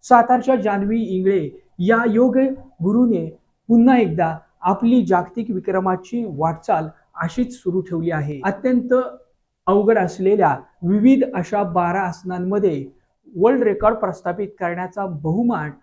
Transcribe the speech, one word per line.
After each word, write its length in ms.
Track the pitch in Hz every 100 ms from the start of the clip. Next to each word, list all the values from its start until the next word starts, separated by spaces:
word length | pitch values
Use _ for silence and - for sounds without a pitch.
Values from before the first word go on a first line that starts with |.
सातारच्या 540 | - 247 240 254 254 254
जान्हवी 440 | 208 196 202 226
इंगळे 500 | 196 185 190 196 147 - _ -
या 260 | 180 226 240
योग 260 | 214 254 247 269 269
गुरुने 800 | - _ 170 226 247 190 160 - _ _ -
पुन्हा 300 | 233 247 247
एकदा 400 | 196 160 165 160 _ _
आपली 460 | 180 196 233 247 180
जागतिक 440 | 180 180 - 226
विक्रमाची 720 | 185 - 185 185 180 - 240 220
वाटचाल 600 | 143 160 160 - 170 156 - _
अशीच 480 | - 165 - 247 -
सुरू 180 | 185 185
ठेवली 300 | 180 165 165
आहे. 300 | 156 143 143
अत्यंत 500 | 185 202 262 247 247 254 254 - _ _ _ _ -
अवघड 320 | 202 208 220
असलेल्या 600 | 180 - 190 208 - 127 - _
विविध 520 | 170 202 240 269 262
अशा 280 | 190 170 202
बारा 380 | 190 175 175 190
आसनांमध्ये 1000 | 180 160 185 180 180 202 190 143 139 _ _ _ _ 170
वर्ल्ड 260 | 214 262
रेकॉर्ड 340 | 220 202 214 226
प्रस्थापित 520 | 190 - 180 180 202
करण्याचा 580 | - 175 175 180 202 196
बहुमान 640 | 156 156 185 240 196 151 139